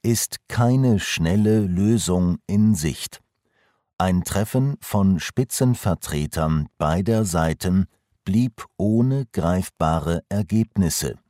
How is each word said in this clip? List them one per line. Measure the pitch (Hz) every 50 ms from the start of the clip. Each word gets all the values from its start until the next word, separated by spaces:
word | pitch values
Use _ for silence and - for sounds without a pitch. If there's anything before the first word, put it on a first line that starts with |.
ist | - 117 117 110 - - - - _
keine | _ - 117 120 120 127 135 131 123 110 95
schnelle | - - - - 82 80 92 104 107 107 110 110
Lösung | 104 92 90 90 98 107 117 110 80 82 90 90 90 90 87 - _
in | - 95 104 107 110 107
Sicht. | 85 76 78 65 - - - - - _ _ _ _ _ _ _ _ _ _ _ _ _ _ _ _
Ein | 90 92 92 90
Treffen | 85 - - 95 107 - - 127 131 139 139 -
von | - - - 104 98 95 95 80
Spitzenvertretern | - - - - 131 - - - 135 127 120 - - 104 85 - - - - 73 76 71 - 82 80 80 78 78 73 - _ _
beider | 78 76 80 90 98 117 113 110 110
Seiten | 92 82 85 80 80 78 - - 92 92 95 92 - _ _ _ _ _ _ _
blieb | - 95 113 123 123 _ - - _ _
ohne | - 95 107 110 117 120 131 135 139 131 _
greifbare | - - 80 85 90 92 92 - _ _ 82 78 80 80 71 80 85 80 _ _
Ergebnisse. | 98 101 101 - 101 110 113 - _ - 92 80 - - - 64 50 _ _